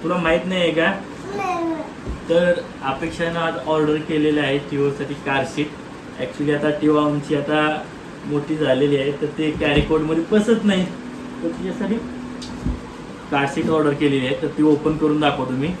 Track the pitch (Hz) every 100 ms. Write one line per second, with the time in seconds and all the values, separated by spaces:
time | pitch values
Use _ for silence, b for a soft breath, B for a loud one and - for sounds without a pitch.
0 | 165 180 165 175 175 185 170 156 165 196
1 | - - - 403 370 349 339 320 - -
2 | - - - 170 175 170 - - 135 135
3 | 165 - 170 165 165 160 - 156 151 151
4 | 151 156 151 147 139 143 143 143 139 135
5 | 139 143 - 139 - - 151 - - -
6 | - - 131 - 147 151 151 147 151 151
7 | 147 147 143 151 147 151 151 156 - -
8 | - - 139 147 147 156 143 131 143 143
9 | 135 147 151 - 156 151 151 147 147 156
10 | 156 160 165 214 208 220 208 190 180 -
11 | - - - - 170 - 185 180 190 226
12 | - - - - - - - - - -
13 | - - - 139 139 156 165 160 156 143
14 | 147 139 127 135 151 147 151 147 156 156
15 | 156 151 151 143 127 127 147 185